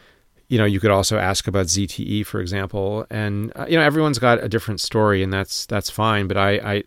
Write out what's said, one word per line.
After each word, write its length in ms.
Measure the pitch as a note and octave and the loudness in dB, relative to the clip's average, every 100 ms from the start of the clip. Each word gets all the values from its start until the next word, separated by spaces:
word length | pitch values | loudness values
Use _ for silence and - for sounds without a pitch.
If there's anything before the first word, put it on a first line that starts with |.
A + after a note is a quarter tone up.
| _ _ _ _ _ | _ _ _ _ _
You 80 | A#2+ | 2
know, 80 | |
you 160 | G#2 F#2+ | 2 2
could 100 | G#2 | 4
also 280 | G2 G2 G#2+ | 4 4 0
ask 280 | F#2+ F#2+ - | 0 0 0
about 220 | F#2+ F2+ | 0 0
Z 200 | G2+ F#2+ | 0 -2
T 140 | - | -6
E, 200 | A2 G#2 | -4 -4
for 180 | G#2 G#2+ | -4 -6
example. 640 | F2+ G2 G2 G#2 G2 G#2+ - | -4 -4 -4 -4 -4 -4 -6
And, 420 | A2 G#2 G2+ A2 | -4 -4 -2 -6
uh, 120 | - - | -8 -2
you 80 | E3 | 2
know, 60 | |
everyone's 360 | D3 D3+ D#3 B2+ | 4 2 0 2
got 240 | B2 A#2+ | 2 2
a 60 | G#2+ | 2
different 320 | A2+ - G2 | -2 -2 -6
story, 420 | - A2+ G#2+ F#2+ | -2 2 2 2
and 100 | F#2+ | 0
that's, 340 | G2 F#2+ - - | -2 -4 -6 -4
that's 240 | G#2 - | -4 -4
fine. 360 | - A2 G#2 F#2+ | -2 0 0 0
But 120 | G2 | 2
I, 140 | G2 | 2
I, 320 | G#2 G#2 G2+ | 2 0 -2